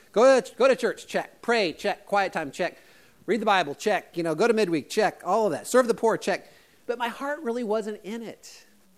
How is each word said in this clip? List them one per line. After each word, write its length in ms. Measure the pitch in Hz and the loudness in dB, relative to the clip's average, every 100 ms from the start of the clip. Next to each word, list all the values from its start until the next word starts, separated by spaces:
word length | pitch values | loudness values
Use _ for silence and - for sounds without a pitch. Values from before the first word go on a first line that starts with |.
| _ | _
Go 300 | 196 254 262 | 4 6 6
to, 140 | - - | 2 0
go 120 | 262 | 2
to 80 | 254 | 2
church, 300 | 214 - - | 0 -4 -6
check. 380 | 185 - _ | -6 -6 _
Pray, 300 | - 233 180 | -2 0 0
check. 340 | 143 202 - - | -2 -6 -6 -4
Quiet 260 | 202 190 | -2 0
time, 160 | 185 147 | -2 -6
check. 300 | - 175 - - - _ _ - | -6 -6 -6 -20 -20 _ _ -4
Read 120 | 233 | 2
the 60 | 220 | 4
Bible, 300 | 196 147 135 | 4 2 -2
check. 420 | 214 180 - 170 | -2 -2 -2 -4
You 60 | |
know, 100 | 165 | -2
go 140 | 156 233 | 2 2
to 60 | |
midweek, 360 | 220 196 160 - | 2 2 0 -2
check. 320 | - 190 - | 0 0 -2
All 220 | 175 208 208 | -2 0 0
of 60 | |
that. 160 | 135 - | -2 0
Serve 200 | 247 233 | 2 2
the 60 | |
poor, 240 | 185 226 185 | 2 0 0
check. 340 | - 175 - - _ _ - | -2 -4 -6 -20 _ _ -10
But 100 | 240 | -6
my 120 | 240 | -6
heart 340 | - 277 302 | -6 -8 -6
really 200 | 247 233 | -6 -6
wasn't 380 | 220 220 208 208 | -2 -4 -4 -10
in 200 | 175 233 | -12 -12
it. 420 | 214 - - - - _ _ | -12 -16 -20 -20 -20 _ _